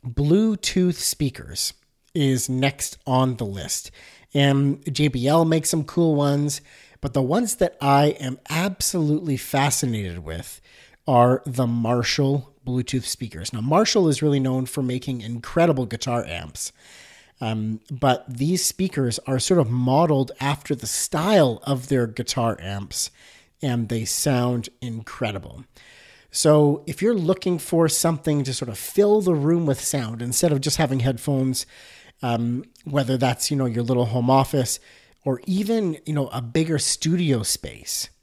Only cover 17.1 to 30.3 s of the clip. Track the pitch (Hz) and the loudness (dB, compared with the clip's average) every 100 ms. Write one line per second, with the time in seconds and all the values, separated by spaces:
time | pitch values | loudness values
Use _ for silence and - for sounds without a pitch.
17.1 | - _ _ 117 110 107 110 _ 131 139 | -20 _ _ -6 -4 -4 -6 _ -2 2
18.1 | 123 - 120 143 180 - - 185 - 127 | 0 -2 -4 -2 0 -2 -2 -4 0 -2
19.1 | 117 - 131 - 180 123 123 123 135 170 | -2 -4 -4 2 2 4 2 2 4 4
20.1 | 143 131 - 135 143 - 139 107 - - | 2 0 -2 -4 -4 -4 -6 -4 -6 -4
21.1 | 156 170 208 139 110 - 135 127 135 117 | -2 4 6 4 2 -2 -4 0 0 0
22.1 | 110 120 - 117 107 92 101 98 - - | -4 -6 -2 0 -2 -6 -8 -8 -8 -8
23.1 | _ - - _ _ 143 120 110 117 107 | _ -20 -20 _ _ -2 -2 -2 -4 -4
24.1 | - - 127 123 123 113 _ 123 113 110 | -2 0 0 0 -2 -4 _ -10 -10 -12
25.1 | - 113 101 - 64 - _ - - - | -8 -6 -6 -12 -18 -20 _ -20 -20 -20
26.1 | - _ - 160 151 147 147 - 147 208 | -20 _ 0 6 8 6 4 -4 -2 0
27.1 | 233 165 185 - 175 - 170 165 - 165 | 2 2 0 0 -2 0 2 2 2 0
28.1 | 156 160 147 135 127 120 101 - - 202 | 0 0 0 0 -4 -8 -8 -6 2 4
29.1 | 214 185 160 143 170 160 135 - 143 117 | 6 4 2 2 2 2 -2 -2 -4 -4
30.1 | 113 120 | -6 -4